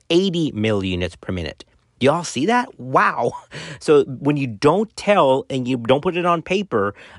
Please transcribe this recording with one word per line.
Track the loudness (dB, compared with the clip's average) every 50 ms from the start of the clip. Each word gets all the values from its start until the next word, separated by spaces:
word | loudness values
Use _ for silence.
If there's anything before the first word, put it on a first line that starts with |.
| _ 0
eighty | 0 2 2 0 0 -2 -4 -4
millunits | -4 -2 -2 -2 -2 -2 -2 -4 -4 -4 -4 -6 -8 -10
per | -12 -10
minute. | -8 -8 -8 -8 -10 -14 -20 _ _ _ _ _ _ 0
Do | 2
y'all | 2 2 2 -2
see | -6 -6 -4 0 0
that? | 0 0 0 -2 -8 -14
Wow. | -6 -2 0 2 2 2 0 -2 -2 -4 -4 -6
<laughs> | -12 _ -16 -16 -14 -14 -16 -4
So | 2 4 4 6 4
when | 2 -2 -4 -2 0 0 0
you | -2
don't | -4 -2 0 2 2 4 2 0 -4 _
tell | -4 0 2 4 4 6 4 4 2 0 -2
and | -4 -4 -2 -2
you | -2 -2
don't | 0 2 0 2 0
put | -2 -2
it | -2 0
on | 0 0 0 -2
paper, | -2 -2 -4 -2 -2 -2 -2 -2 -2 -4 -8 -14 -20 -18